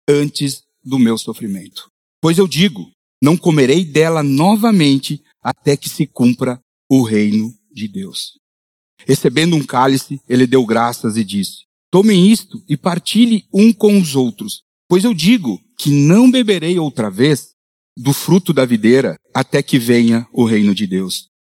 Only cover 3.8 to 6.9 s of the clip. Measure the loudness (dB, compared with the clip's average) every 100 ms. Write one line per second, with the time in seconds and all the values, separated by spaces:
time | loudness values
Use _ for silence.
3.8 | 0 0 0 0 -2 0 2 2 2 2
4.8 | 2 0 -2 -10 _ _ -10 -6 -2 -4
5.8 | -4 -6 -6 0 0 0 -4 -8 _ _
6.8 | 0